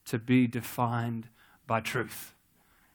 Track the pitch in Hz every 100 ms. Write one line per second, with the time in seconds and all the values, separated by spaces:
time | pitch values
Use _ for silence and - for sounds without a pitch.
0 | - 120 110 127 123 120 - - 120 117
1 | 117 113 113 _ - - - 110 110 127
2 | 110 - - - _ _ _ _ _